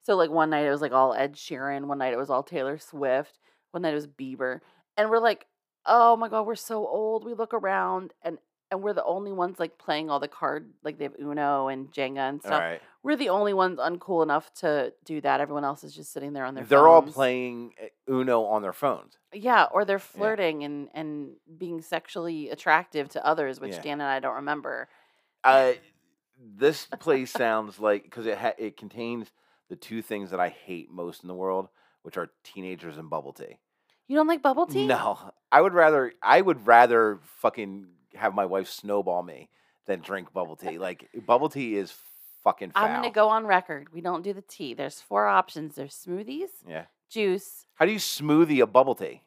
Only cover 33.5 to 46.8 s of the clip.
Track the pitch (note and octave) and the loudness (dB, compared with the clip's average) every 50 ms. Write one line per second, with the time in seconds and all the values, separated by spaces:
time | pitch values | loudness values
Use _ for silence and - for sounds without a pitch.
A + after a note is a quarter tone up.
33.5 | - _ _ _ _ _ _ _ _ _ _ - C4+ D4+ D#4 D#4 E4+ D4+ - C#4 | -20 _ _ _ _ _ _ _ _ _ _ -2 0 2 2 2 0 0 2 0
34.5 | C4 C#4 F4 E4+ D4+ G4 G4+ - B3+ - - G#2+ G2 - - G2 _ _ _ _ | 2 2 -2 -2 0 -2 0 0 0 0 0 -4 -4 -6 -10 -20 _ _ _ _
35.5 | - D3 E3+ G3 F3+ F3 D#3+ D#3 D#3 C#3+ C3 A#2 - _ - A2 C3 E3+ G3 F#3+ | 4 6 6 6 6 6 6 6 6 4 0 -2 -6 _ 4 6 6 6 6 4
36.5 | D#3 B2 G#2 A2 A#2 A#2 B2 A#2+ A#2+ A#2 A2+ G#2+ G#2 F2+ _ - - - - A2+ | 0 0 6 8 10 10 10 8 6 4 4 2 0 -4 _ -20 -18 -2 -2 -2
37.5 | - - G#2+ G2 F#2+ G2+ G2 F2+ _ _ _ _ _ - G#2+ G#2 F#2+ G#2 G2 F2+ | -2 -2 -12 -10 -12 -16 -18 -20 _ _ _ _ _ -4 -4 -2 -2 0 -2 -2
38.5 | F2+ F#2+ F#2 - - - - G#2 G2+ G2+ F#2+ F#2 F2 F2 F2 F2 D2+ C2 - _ | -2 -4 -4 -6 -14 -14 -6 -4 -4 -2 -2 -2 -4 -4 -6 -8 -16 -20 -20 _
39.5 | _ _ _ _ _ _ _ - G2 F2 D#2+ - G2 F#2+ F2 E2 _ F#2 F2+ D#2+ | _ _ _ _ _ _ _ -8 -8 -8 -6 -10 -10 -10 -10 -10 _ -8 -8 -8
40.5 | D#2+ - F2+ F2+ D#2+ E2+ F#2+ F2+ F2+ - - _ - B2 G#2+ - A#2+ B2+ D3 D3+ | -10 -10 -10 -10 -8 -6 -8 -8 -8 -10 -18 _ -18 -14 0 2 2 2 2 -2
41.5 | - C#3+ C3 A2+ G#2 G2+ F#2+ F2 - - - - - - - - - _ _ G#2 | -4 -6 -6 -4 -4 -4 -4 -6 -10 -20 -20 -20 -20 -20 -20 -20 -20 _ _ 0
42.5 | - - G2+ F3+ - G3 G#3 - - - - A#3 G3+ G#3+ G#3+ G#3+ A3 A3+ A3 G#3+ | 0 0 -10 -4 -2 0 0 0 -2 -4 -4 -2 2 2 2 4 2 0 2 2
43.5 | F#3+ F3+ F#3 - D#3 C#3 C#3+ - D#3+ E3+ E3+ F3+ F3 D#3+ E3 G3+ G3 G3 F#3+ _ | 2 0 0 -2 -14 -14 -14 -16 -16 -10 -6 -6 -6 -6 -6 -8 -10 -10 -14 _
44.5 | - - D#3+ C3 A#2 A2 C#3+ A2+ - - - _ G#3 G3+ G#3 G#3 G3 F#3+ - - | -16 -12 -12 -12 -10 -10 -10 -10 -10 -16 -12 _ -2 0 0 2 2 2 0 -2
45.5 | - D#3+ D3+ D3+ D3 - C#3 C#3 - - - F3+ F3 F#3+ G#3+ A3+ C4+ D#4 G4 F#4+ | -8 -12 -12 -12 -12 -14 -14 -14 -16 -18 -12 -10 -10 -10 -10 -10 -10 -10 -10 -12
46.5 | - - _ F2+ D#2+ - | -12 -20 _ -12 -12 -12